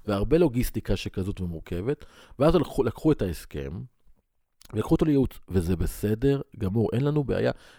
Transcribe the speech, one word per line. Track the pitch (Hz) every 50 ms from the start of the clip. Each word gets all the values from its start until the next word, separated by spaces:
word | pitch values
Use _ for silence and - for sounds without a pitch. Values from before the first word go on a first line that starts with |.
| -
והרבה | 107 101 101 104 113 147
לוגיסטיקה | 170 180 143 117 123 117 - - 110 - - 101
שכזאת | - - - - 101 90 101 95 -
ומורכבת, | 92 85 82 80 - - 87 87 98 127 147 - - - - - - - - -
ואז | 135 165 175
לקחו, | 175 - - - 139 120
לקחו | 117 - - - 160
את | 139 -
ההסכם, | 104 90 80 - - - - 73 67 69 80 110 127 - _ _ _ - - _ _ _ _ _ _ _ _ _ - - -
ולקחו | 104 - - 165
אותו | - 170
לייעוץ, | 156 143 135 123 110 - - - -
וזה | 90 95 82 85 92
בסדר | 82 85 80 - - - 104 110 113 135 139 139 139 - _ - 107
גמור, | 98 92 101 117 107 - -
אין | 123 143
לנו | 143 151 151 135
בעיה. | 107 95 95 110 127 - - - - -